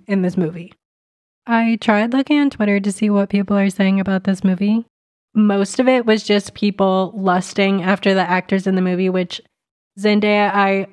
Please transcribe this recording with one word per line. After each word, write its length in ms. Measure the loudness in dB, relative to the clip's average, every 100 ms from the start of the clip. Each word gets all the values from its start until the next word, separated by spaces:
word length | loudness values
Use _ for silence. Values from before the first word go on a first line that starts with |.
| -4
in 140 | -2
this 160 | 0 -2
movie. 380 | -4 -6 -16 _ _ _ _ _ _ _ -2
I 320 | 0 0 0
tried 320 | 0 0 2
looking 260 | 0 0 0
on 120 | 0
Twitter 280 | 0 0 0
to 120 | -2
see 160 | -2 0
what 220 | 0 0
people 260 | 0 0 0
are 140 | 0
saying 300 | 2 0 0
about 240 | 0 -2
this 200 | -2 0
movie. 400 | 0 0 0 0 -4 _ _ _ _
Most 460 | 0 2 2 0 0
of 80 | 2
it 160 | 2
was 180 | 2 0
just 300 | 2 -2 -2
people 600 | -4 -2 0 0 0 -2
lusting 680 | -4 -2 -2 -2 -2 0 0
after 300 | -2 -2 0
the 80 | 0
actors 460 | 0 -2 -2 -2 0
in 80 |
the 80 | -2
movie, 260 | 0 -2 -2
which 320 | -2 -4 -8 -18 _ _ _ _ -4
Zendaya, 520 | 0 2 2 2 0
I 360 | 2 0 0 -4